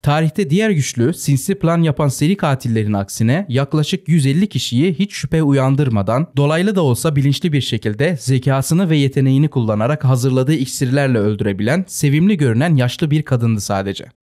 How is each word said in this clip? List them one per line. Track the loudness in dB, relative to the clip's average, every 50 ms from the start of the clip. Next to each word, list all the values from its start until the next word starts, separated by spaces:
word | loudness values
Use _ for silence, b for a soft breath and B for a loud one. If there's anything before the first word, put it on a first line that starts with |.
Tarihte | 0 0 0 2 0 0 0 -2 -2 0
diğer | 0 2 2 2
güçlü, | 0 0 -2 -2 -2 0 0 0 -2
sinsi | -2 -2 0 0 0 0 -2 -4
plan | -2 0 0 2 2
yapan | 2 0 0 0 0
seri | -2 0 0 0 0 0
katillerin | 0 0 -2 -2 -2 -2 -2 -2 0 0 0 -2
aksine | -2 -4 -6 -4 0 0 2 2 0 -2 -2
yaklaşık | -2 -2 -2 0 0 -2 0 -2 -4 -6 _
yüz | 0 2 2 2
elli | 2 2 2 0
kişiyi | 0 -2 -6 -6 -2 0 0 0 0 0
hiç | -2 -4 -4 -4
şüphe | -10 -6 -2 0 0 2
uyandırmadan, | 2 2 2 2 2 2 2 0 0 0 0 0 0 0 -2 -2 -2 _
dolaylı | 0 0 2 2 0 0 0 0
da | 2
olsa | 2 2 0 0 0 0 0
bilinçli | 2 2 2 0 0 -2 -2 -2
bir | -2
şekilde | -2 -2 -6 -4 -4 -4 -2 0 -2 -2 -2 -4
zekasını | -2 -2 -2 0 0 0 0 0 0 0 0 0 2 2
ve | 2
yeteneğini | 2 0 0 0 0 2 2 4 2 2 2
kullanarak | 0 -2 0 0 0 0 0 0 0 0 2
hazırladığı | 0 2 2 2 0 2 2 2 0 0
iksirlerle | 0 -2 -6 -4 -4 -2 0 0 0 0 2 0
öldürebilen, | 2 0 0 -2 -2 -2 -4 -2 -2 -2 -2 0 -2 -4
sevimli | -6 -6 -2 0 0 2 2 2 2 2
görünen | 2 0 0 2 2 2 2 2
yaşlı | 2 2 0 -2 -4 -2 0
bir | 0 -2 0
kadındı | 0 -2 0 2 0 0 -2
sadece. | -2 -2 -4 -2 -2 -4 -6 -8 -12 -18 _ _